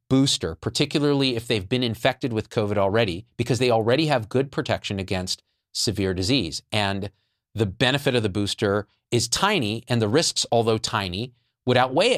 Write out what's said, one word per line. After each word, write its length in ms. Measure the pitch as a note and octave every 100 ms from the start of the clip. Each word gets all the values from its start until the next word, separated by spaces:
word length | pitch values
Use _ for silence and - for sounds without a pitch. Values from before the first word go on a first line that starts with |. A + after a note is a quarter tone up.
| -
booster, 420 | C3 C#3 - E2
particularly 800 | - - - D3 D3+ D3 C#3+ C3 A2+
if 100 | -
they've 240 | A2+ F#2+
been 80 | B2+
infected 500 | B2 G#2+ C3+ B2+ B2+
with 160 | A2 -
covid 260 | - G#2 G#2
already, 480 | G2 A2 G#2+ E2+ - -
because 200 | - B2
they 120 | B2+
already 360 | A2+ A2 C3+ D#3
have 200 | C3 G#2+ B2+
good 160 | C#3
protection 460 | - - F2 - G2
against 440 | F#2 F#2 F#2 - _ _ _
severe 400 | - - G2 F#2+
disease. 500 | F#2 F#2+ C3+ E2 - -
And 400 | A2 G2 G2 G2 - _ _ _
the 120 | G#2+ G#2 F2+ B2+
benefit 280 | C#3 C#3+
of 80 | B2
the 140 | G#2+ G2
booster 480 | G2+ - G#2 G2+ - _ _
is 160 | A#2+ -
tiny, 580 | - G3 G3+ G#2 A2+ -
and 140 | A#2+
the 120 | G#2+ C#3
risks, 240 | E3 - -
although 260 | A#2 A2+ A2
tiny, 540 | - G#2+ F#2+ F2+ B2 - _ _
would 140 | B2 B2
outweigh 340 | B2+ C3+ A#3